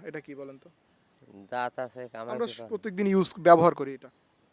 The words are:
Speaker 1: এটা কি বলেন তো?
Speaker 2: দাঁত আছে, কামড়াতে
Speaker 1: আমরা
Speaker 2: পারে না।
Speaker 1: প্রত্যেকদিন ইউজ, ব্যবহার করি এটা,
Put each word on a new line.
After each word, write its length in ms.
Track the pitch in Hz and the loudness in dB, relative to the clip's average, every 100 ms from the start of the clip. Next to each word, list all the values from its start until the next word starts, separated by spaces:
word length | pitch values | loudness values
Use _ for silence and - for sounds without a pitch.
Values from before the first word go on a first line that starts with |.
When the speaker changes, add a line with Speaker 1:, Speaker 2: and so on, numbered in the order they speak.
Speaker 1:
এটা 160 | 170 151 | -16 -16
কি 160 | 151 139 | -16 -16
বলেন 220 | 139 135 | -16 -18
তো? 120 | 175 _ _ _ _ _ 131 101 98 | -20 _ _ _ _ _ -20 -20 -10
Speaker 2:
দাঁত 280 | 123 123 - | -6 -6 -6
আছে, 280 | 127 127 123 | -12 -12 -16
কামড়াতে 200 | 113 113 | -14 -10
Speaker 1:
আমরা 120 | 127 233 | -8 -8
Speaker 2:
পারে 160 | 117 | -8
না। 60 | 113 | -12
Speaker 1:
প্রত্যেকদিন 400 | 214 220 185 202 | -10 -8 -2 2
ইউজ, 260 | 190 180 - | 2 2 2
ব্যবহার 340 | 170 170 170 | 6 8 8
করি 200 | - 139 | 2 -6
এটা, 160 | 135 127 _ _ _ _ | -10 -18 _ _ _ _